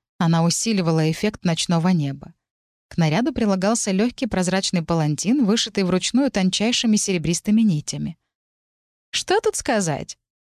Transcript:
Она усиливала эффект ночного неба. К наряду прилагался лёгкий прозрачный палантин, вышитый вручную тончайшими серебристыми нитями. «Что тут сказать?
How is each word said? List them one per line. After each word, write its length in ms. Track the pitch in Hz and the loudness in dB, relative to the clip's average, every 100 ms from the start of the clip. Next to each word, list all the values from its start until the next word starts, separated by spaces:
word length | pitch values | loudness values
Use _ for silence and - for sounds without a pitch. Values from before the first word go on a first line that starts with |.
| _ - | _ -2
Она 260 | 165 165 | 2 2
усиливала 680 | 170 - 226 202 165 160 156 | 2 0 -2 0 0 2 0
эффект 340 | 160 208 - | 0 -4 -2
ночного 440 | 175 160 - 170 180 | -4 -4 0 0 2
неба. 460 | 175 143 139 - - _ _ _ _ - | 2 0 -6 -14 -20 _ _ _ _ -8
К 100 | - | 0
наряду 340 | 160 165 285 | 2 2 0
прилагался 580 | 240 214 190 196 233 208 | 0 0 0 0 0 0
лёгкий 360 | 190 240 - 240 | 0 0 -2 -4
прозрачный 560 | 185 180 190 - 175 | -2 0 0 0 -2
палантин, 640 | 160 165 151 147 190 285 202 | 0 0 0 0 0 2 2
вышитый 380 | 226 220 202 | 0 -2 -2
вручную 460 | 180 185 - 247 277 | 0 0 0 0 0
тончайшими 680 | 202 185 - 220 233 226 208 | 2 0 0 0 0 2 2
серебристыми 640 | - 180 151 175 208 214 | 2 -2 -2 -2 2 2
нитями. 560 | 220 151 - 143 147 - _ _ _ _ _ _ _ _ _ | 4 2 -2 -6 -8 -10 _ _ _ _ _ _ _ _ _
«Что 280 | - - 403 | -8 0 0
тут 160 | 440 - | 0 -2
сказать? 600 | - 220 170 143 - - _ _ | -2 0 0 -4 -8 -16 _ _